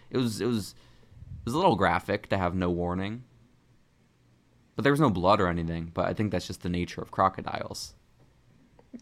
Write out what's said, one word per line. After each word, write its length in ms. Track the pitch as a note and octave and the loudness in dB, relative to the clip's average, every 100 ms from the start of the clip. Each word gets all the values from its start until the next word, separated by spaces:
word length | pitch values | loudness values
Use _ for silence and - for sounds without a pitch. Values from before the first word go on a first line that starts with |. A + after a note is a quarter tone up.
| - | -6
It 60 | B2 | -2
was, 240 | B2 G#2+ | -2 -2
it 40 | A2+ | -2
was, 300 | A2+ F#2+ - - - - - - - | -2 -4 -12 -20 -20 -20 -20 -18 -10
it 60 | - | -4
was 80 | |
a 40 | C#3 | 2
little 180 | F#3+ G#2 | 2 4
graphic 500 | F#2 F2 - G#2 - | 4 2 0 -4 -2
to 80 | G2 | -2
have 160 | F2+ | 0
no 160 | F2+ F2+ | 0 0
warning. 540 | F2 F2 F2+ G2 A#2 B2 _ _ _ _ _ _ _ _ _ _ _ _ _ _ - | 0 -2 -2 -6 -8 -14 _ _ _ _ _ _ _ _ _ _ _ _ _ _ 0
But 80 | |
there 80 | C#3 | 2
was 80 | C#3+ | 4
no 100 | D3 | 4
blood 300 | F2+ F2+ G#2 | 4 4 6
or 80 | F#2 | 4
anything, 440 | E2+ E2 E2 E2 | 0 -2 -4 -4
but 120 | E2+ F2+ | -2 -2
I 80 | |
think 180 | F#2 G#2+ | -2 -2
that's 160 | F2+ - | -2 -6
just 140 | - | -8
the 80 | F2+ | -4
nature 320 | F2 F2 - | -2 -4 -6
of 100 | - | -6
crocodiles. 840 | - F#2+ - - - - - - - _ _ _ _ _ _ _ _ _ - | 0 2 0 -6 -8 -8 -12 -14 -18 _ _ _ _ _ _ _ _ _ -20